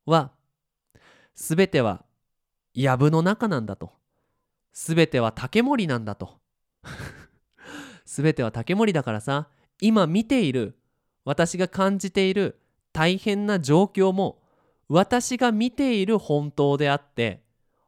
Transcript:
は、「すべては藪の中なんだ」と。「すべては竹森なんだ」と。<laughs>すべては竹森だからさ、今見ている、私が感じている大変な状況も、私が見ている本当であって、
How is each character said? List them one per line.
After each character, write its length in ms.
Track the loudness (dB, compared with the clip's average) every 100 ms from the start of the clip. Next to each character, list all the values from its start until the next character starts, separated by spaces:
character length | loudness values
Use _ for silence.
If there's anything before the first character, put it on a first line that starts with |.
| 0
は、 260 | 0 0 _ _ _ _ _ _ _ _ _ _ -12
「す 220 | -2 0
べ 100 | 2
て 140 | 2
は 240 | 0 -2 _ _ _ _ _ _ _
藪 360 | -2 0 4 4
の 120 | 4
中 280 | 2 0 -2
な 100 | -2
ん 60 | -6
だ」 100 | -10
と。 160 | -14 _ _ _ _ _ _ _ _
「す 240 | -12 -2 2
べ 120 | 2
て 120 | 2
は 140 | -2
竹 280 | -4 -4 0
森 260 | 2 0 -2
な 100 | -4
ん 80 | -6
だ」 100 | -10
と。 240 | -12 _ _ _ _ _
<laughs> 1200 | -18 -16 -16 -16 -20 _ _ _ -20 -20 -20 -20 -14
す 160 | -2
べ 120 | 0
て 100 | 0
は 80 | -2
竹 220 | -4 -2 0
森 180 | 2
だ 100 | 0
か 80 | -2
ら 80 | -4
さ、 300 | -4 -4 -6 _ _ -2
今 260 | 2 4 2
見 160 | 0
て 220 | 0 0 2
い 80 |
る、 260 | 0 -4 -8 _ _ _ _ -4
私 320 | 0 0 0
が 100 | -4
感 300 | 0 0 0
じ 140 | -4
て 180 | 0 0
い 60 | 0
る 260 | -2 -6 _ _ _
大 240 | 0 0 2
変 300 | -2 -2 0
な 120 | -2
状 260 | 2 4 4
況 280 | 2 0
も、 300 | 2 -2 -6 _ _ _ _ 0
私 500 | 2 2 0 -2 -2
が 140 | 0
見 200 | 0 -2
て 240 | 0 0 0
い 100 | 0
る 140 | 0
本 320 | 0 -2 -2
当 260 | 0 2 2
で 140 | 0
あ 40 | -2
っ 80 |
て、 400 | -4 -4 -4 -4 _ _ _ _